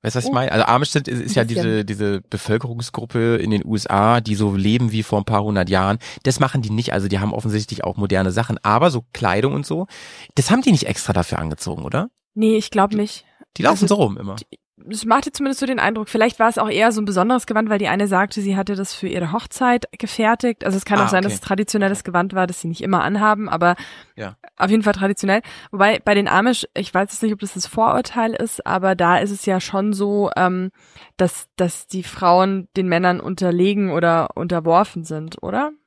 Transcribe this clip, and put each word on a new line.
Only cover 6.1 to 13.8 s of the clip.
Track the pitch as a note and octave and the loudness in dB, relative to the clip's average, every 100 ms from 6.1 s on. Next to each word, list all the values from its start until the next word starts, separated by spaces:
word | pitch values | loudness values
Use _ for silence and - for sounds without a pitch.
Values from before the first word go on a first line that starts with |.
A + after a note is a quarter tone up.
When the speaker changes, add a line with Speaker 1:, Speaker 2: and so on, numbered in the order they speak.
| - | -4
Speaker 1:
Das | C3+ B2+ | -2 0
machen | C3+ C3+ | 0 0
die | A2 | -2
nicht. | G#2+ A#2+ | -2 -2
Also | G2 G2 | -2 -2
die | G2 | -2
haben | G#2 | -2
offensichtlich | - A2 G#2 G#2 - | -2 -2 -4 -4 -6
auch | F2+ F#2 | -6 -4
moderne | G2+ F#2+ F#2+ | -2 0 0
Sachen. | F#2 A#2 A2 | 0 -2 -2
Aber | G#2 A2 E3+ | 0 2 2
so | B2+ - | 0 -8
Kleidung | - G#2+ F#2+ C3 | -4 -2 0 0
und | C#3+ C#3+ | -2 -4
so, | D#3 F#3+ - - - - - | -4 -6 -12 -20 -20 -6 -2
das | - | 2
haben | A#3+ | 2
die | C4+ | 4
nicht | D#3+ - | 4 2
extra | G#2 - | -4 -2
dafür | F#2 E2+ E2 | 0 0 -4
angezogen, | D#2+ D2+ - E2 | -6 -6 -8 -8
oder? | D2+ C3 A3+ _ _ | -4 -4 -4 _ _
Speaker 2:
Nee, | G#3+ A3 A3 | 0 2 2
ich | G#3 | 0
glaub | G#3+ G3+ | 0 0
nicht. | G#3 G#3 - _ _ - - | 0 -4 -8 _ _ -20 0
Speaker 1:
Die | |
laufen | B2 G3 | 2 4